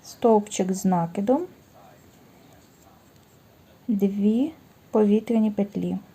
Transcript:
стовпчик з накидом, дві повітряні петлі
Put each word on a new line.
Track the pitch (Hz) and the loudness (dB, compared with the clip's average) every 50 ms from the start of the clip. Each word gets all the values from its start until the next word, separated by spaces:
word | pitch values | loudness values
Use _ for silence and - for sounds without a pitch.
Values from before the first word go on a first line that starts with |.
| _ | _
стовпчик | - - - - 233 220 214 208 - - - 190 185 | -20 -10 0 2 4 4 4 2 -2 -6 -4 -4 -4
з | 190 185 - | -4 -2 0
накидом, | 190 185 170 165 165 - 202 202 214 262 302 359 - - - _ _ _ - - - - - - - _ _ _ - _ - - - - - - _ _ _ _ - _ _ _ _ _ _ _ _ _ _ _ _ _ _ _ _ _ _ _ - | 0 0 0 -2 -4 -6 -4 0 0 0 0 -2 -8 -14 -20 _ _ _ -20 -20 -20 -20 -20 -20 -20 _ _ _ -20 _ -20 -20 -20 -20 -20 -20 _ _ _ _ -20 _ _ _ _ _ _ _ _ _ _ _ _ _ _ _ _ _ _ _ -4
дві | 226 196 202 196 196 202 196 214 220 240 277 330 - - - _ _ _ _ _ | -2 0 0 -2 0 0 0 2 2 2 0 -2 -4 -14 -20 _ _ _ _ _
повітряні | - 220 214 202 208 220 220 - 233 220 214 214 | 0 2 4 4 2 2 2 0 0 0 0 0
петлі | 208 - 196 202 - 185 180 175 185 196 - - | 0 -2 -4 -4 -4 -6 -6 -4 -6 -8 -10 -14